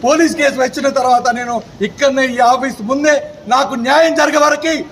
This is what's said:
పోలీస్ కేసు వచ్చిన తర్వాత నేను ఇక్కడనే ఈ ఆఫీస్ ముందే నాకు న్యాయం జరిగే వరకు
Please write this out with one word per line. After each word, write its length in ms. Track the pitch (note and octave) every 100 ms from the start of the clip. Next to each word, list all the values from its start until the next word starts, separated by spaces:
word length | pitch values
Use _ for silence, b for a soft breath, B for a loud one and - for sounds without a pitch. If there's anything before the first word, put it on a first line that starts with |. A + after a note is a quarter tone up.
| A#3+
పోలీస్ 300 | D#4 D#4+ D#4
కేసు 160 | C#4+ C4
వచ్చిన 260 | B3+ D4+ C4+ C4+
తర్వాత 280 | B3+ B3 B3 A#3+
నేను 160 | A#3+ A#3 - - G3+
ఇక్కడనే 380 | - C#4 C4 C4 A#3+
ఈ 20 | A#3+
ఆఫీస్ 260 | B3+ C4 - G#3
ముందే 240 | C#4 D4+ C#4+ - - G3+ B3+
నాకు 180 | C#4 C4 A#3+
న్యాయం 260 | D4 E4 D4+
జరిగే 200 | D4+ D4 D4
వరకు 260 | D4 D#4+ D4+ -